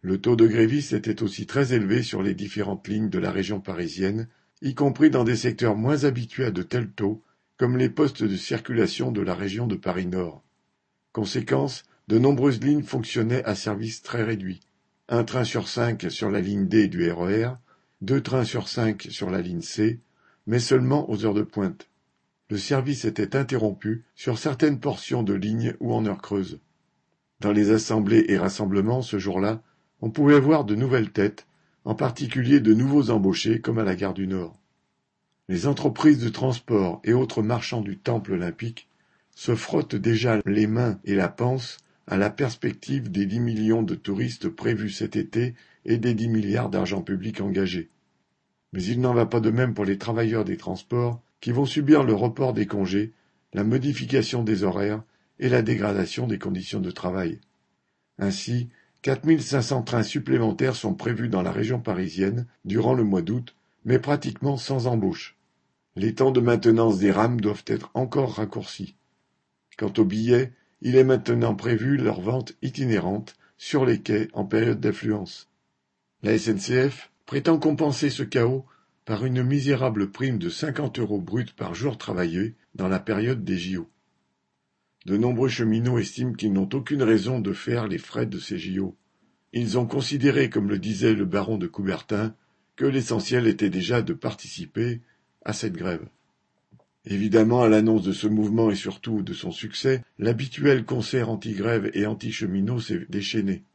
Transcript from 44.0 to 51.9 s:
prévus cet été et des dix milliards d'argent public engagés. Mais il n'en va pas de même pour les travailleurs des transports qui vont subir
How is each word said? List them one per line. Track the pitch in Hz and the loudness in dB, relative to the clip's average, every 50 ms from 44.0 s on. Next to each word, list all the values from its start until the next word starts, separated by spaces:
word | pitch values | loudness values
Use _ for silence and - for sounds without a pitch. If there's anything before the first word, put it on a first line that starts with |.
| _ 101 101 98 123 123 120 - - 98 | _ -6 -4 -2 -2 -4 -4 -6 -6 -8
prévus | - - - 117 117 101 107 104 | -8 -4 -2 -2 -2 -2 -4 -6
cet | 95 - 110 104 - | -6 -6 -8 -4 -2
été | 110 101 - - 113 120 123 120 - - _ _ _ _ | -4 -4 -2 -2 -2 -2 -2 -4 -10 -20 _ _ _ _
et | - 113 | 0 0
des | 117 110 123 | 2 2 0
dix | 120 104 113 117 | 0 0 0 0
milliards | 113 110 104 101 101 117 120 104 | 2 0 0 0 0 0 -2 0
d'argent | 98 98 95 87 98 95 | 0 -2 -2 0 -2 -4
public | 90 - 98 95 92 110 110 - | -4 -4 -4 -4 -4 -6 -6 -4
engagés. | 98 101 95 98 98 90 87 87 82 _ _ _ _ _ _ _ _ _ _ _ _ _ _ _ _ _ - | -4 -2 0 0 0 0 -2 -6 -8 _ _ _ _ _ _ _ _ _ _ _ _ _ _ _ _ _ -8
Mais | 95 90 | -6 -4
il | 95 120 120 | -2 0 2
n'en | 127 127 123 | 2 4 4
va | 120 113 | 4 2
pas | - - 117 | 2 2 0
de | 110 113 | 2 2
même | 110 117 127 120 | 2 2 2 0
pour | 104 101 104 | 0 -2 0
les | 95 98 | -2 -2
travailleurs | 98 - 117 113 113 117 110 113 113 107 | -2 -2 -4 -2 0 0 0 0 0 -2
des | 92 95 85 | -2 -4 -6
transports | - 92 92 92 - _ 123 120 120 120 120 120 _ _ _ _ | -6 -8 -8 -8 -8 _ -2 -2 0 -2 -4 -6 _ _ _ _
qui | - 120 | -6 -2
vont | 117 127 143 | 0 0 0
subir | 131 - 156 147 139 | 0 0 -2 6 6